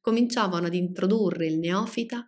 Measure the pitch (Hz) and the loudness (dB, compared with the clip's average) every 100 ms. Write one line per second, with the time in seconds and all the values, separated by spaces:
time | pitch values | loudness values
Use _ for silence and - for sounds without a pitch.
0 | - 226 240 240 202 170 170 175 175 180 | -2 2 2 2 0 0 0 0 -2 0
1 | 185 220 190 170 165 160 170 185 226 - | 2 2 2 0 -2 0 0 -2 -2 -4
2 | 233 240 | -6 -8